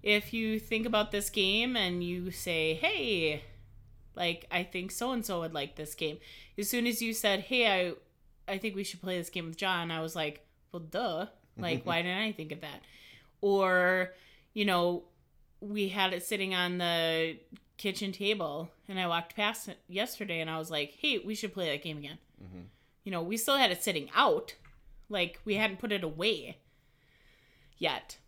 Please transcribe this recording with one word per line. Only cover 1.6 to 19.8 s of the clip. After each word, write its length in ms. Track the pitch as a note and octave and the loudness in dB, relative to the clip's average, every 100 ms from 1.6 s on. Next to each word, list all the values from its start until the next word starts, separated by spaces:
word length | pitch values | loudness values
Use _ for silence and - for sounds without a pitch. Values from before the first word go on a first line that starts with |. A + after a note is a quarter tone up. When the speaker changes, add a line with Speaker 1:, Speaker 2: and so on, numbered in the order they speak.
| B3 B3 | 2 0
Speaker 1:
and 240 | F#3 F3+ | 0 0
you 260 | F3 F3+ F3+ | -2 -2 -4
say, 440 | - F3+ E3 D#3+ | -6 -2 0 2
"Hey, 680 | D#3+ E4+ G#4 B3 F#3+ D#3+ D3+ - - - - - - - | 2 0 0 0 2 2 0 -8 -18 -20 -20 -20 -20 -16
like, 320 | - F3 E3+ - | -2 -2 -2 -2
I 100 | F3 | -2
think 300 | F3+ F3+ F#3+ | -2 -6 -6
so-and-so 480 | - A#3+ B3 G#3+ F3+ | -4 -2 -2 -2 -2
would 120 | E3 | -2
like 220 | D#3+ C#3+ | -4 -6
this 220 | - D3+ - | -8 -10 -4
game." 220 | D#3+ D#3 - - - - | -4 -4 -14 -20 -12 -6
As 140 | G3+ | 0
soon 160 | A#3+ A#3+ | 2 2
as 160 | A3+ | 0
you 100 | A3+ | -2
said, 280 | A3 G#3 G3 | 2 2 2
"Hey, 260 | - B3+ A3+ F#3+ F3+ | 2 4 4 4 2
I, 60 | - _ _ - _ - | -2 _ _ -20 _ -6
I 120 | F#3+ | -4
think 180 | G#3+ G3 | -4 -4
we 80 | |
should 180 | F#3+ F3+ | -6 -6
play 160 | F#3 F3+ | -4 -4
this 120 | E3+ | -2
game 160 | F#3 E3 | -6 -6
with 100 | E3 | -2
John," 340 | F#3+ F3+ E3+ | 0 0 0
I 100 | D#3+ | -2
was 140 | D#3+ | -4
like, 320 | E3 D3+ D3 - _ _ | -2 -4 -4 -20 _ _
"Well, 80 | F3 | -12
duh. 460 | D#3+ F#3 A#3+ D#3+ G#3 - _ - | -6 -2 0 -2 -4 -10 _ -6
Like, 240 | F3 D#3 | -2 -2
Speaker 2:
<laughs> 40 | F3 | 0
Speaker 1:
why 160 | E3 | 0
didn't 160 | F3 F#3 | 0 0
I 80 | A3 | -2
think 220 | G3+ D#3 | -4 -10
of 80 | E3 | -10
that?" 200 | D#3 C#3+ - - - - - _ | -10 -14 -18 -20 -20 -20 -20 _
Or, 760 | G3+ G3 F#3+ F3+ F3+ F#3 F#3 - - - _ | 4 6 6 6 6 4 0 -4 -20 -20 _
you 120 | G#3+ | 0
know, 380 | G3+ F3 F3 F3 - _ _ _ _ _ | 4 4 4 0 -6 _ _ _ _ _
we 280 | G3+ G#3 G3 | -6 -2 0
had 240 | G3 F#3+ | 2 2
it 80 | F3+ | 2
sitting 320 | - G#3 F#3+ | -2 -2 0
on 240 | F#3 F3+ F3+ | 2 2 2
the 580 | F3 E3+ E3 D#3+ E3 D#3 - - _ - | 2 4 4 2 0 -2 -14 -20 _ -6
kitchen 340 | G3+ F#3+ G3 | -4 -2 -4
table, 580 | F3+ G3+ G#3+ D#3+ D3 E3 - - | -2 0 0 -2 -4 -8 -14 -8
and 120 | F#3+ | -2
I 80 | F3+ | 0
walked 260 | E3+ E3+ | 0 -2
past 320 | - G#3 A3 - | -2 0 0 -10
it 100 | - | -14